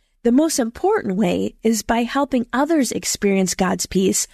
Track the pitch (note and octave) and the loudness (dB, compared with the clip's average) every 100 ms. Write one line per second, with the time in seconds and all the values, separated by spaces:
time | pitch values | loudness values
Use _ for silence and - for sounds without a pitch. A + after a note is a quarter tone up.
0 | _ _ A#3 B3 D#4+ - A3+ - F4+ A4 | _ _ 2 2 2 0 -4 -2 0 0
1 | - F#3 F#3 F3+ G3+ - A3+ A3 - A#3 | 0 -2 0 0 -4 -2 -2 0 0 -2
2 | A#3+ C4+ C#4+ B3+ A3 B3 D4 D#4+ A#3+ F#3+ | -2 -2 0 -2 -2 0 0 2 0 -4
3 | - - G3+ F#3+ F#3 - F#3 F#3 - F3+ | -6 -2 0 2 0 0 -2 -2 -2 0
4 | F#3+ G#3 - | 2 0 -4